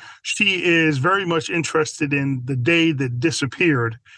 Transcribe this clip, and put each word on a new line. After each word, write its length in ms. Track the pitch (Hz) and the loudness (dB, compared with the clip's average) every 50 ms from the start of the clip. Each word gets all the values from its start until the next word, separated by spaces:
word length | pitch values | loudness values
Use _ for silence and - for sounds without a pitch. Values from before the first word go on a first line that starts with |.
| - - - - | -10 -20 -20 -10
she 400 | - - - - 208 196 190 175 | -8 -6 -4 -2 0 0 0 0
is 360 | 165 175 170 165 160 156 147 131 | 2 2 2 4 4 2 2 2
very 260 | 135 180 196 196 190 | 2 2 2 2 0
much 240 | 170 165 160 - - | 0 0 -2 -2 -2
interested 640 | 180 170 - - - 160 151 - - - 151 139 | -2 -4 -2 0 0 0 0 -2 -2 -4 -2 -2
in 300 | 143 143 139 139 135 127 123 | 0 0 0 0 -2 -2 -4
the 100 | 135 135 | -4 -4
day 360 | 127 117 170 170 165 165 165 | -2 0 2 2 4 2 2
that 260 | 151 131 135 123 120 123 | 2 0 -2 -4 -2 -2
disappeared 800 | 165 165 - - 147 123 - - 180 165 143 123 117 117 113 - _ - - | 0 0 0 -2 -2 -4 -2 0 2 2 4 2 0 -2 -4 -8 _ -20 -20